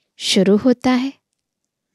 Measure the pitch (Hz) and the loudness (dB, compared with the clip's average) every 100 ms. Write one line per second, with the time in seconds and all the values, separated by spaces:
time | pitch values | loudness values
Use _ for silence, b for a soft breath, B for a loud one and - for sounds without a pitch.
0 | _ _ - 202 185 208 262 247 254 254 | _ _ -4 0 2 2 2 0 -2 -2
1 | 269 - _ _ _ _ _ _ _ | -4 -10 _ _ _ _ _ _ _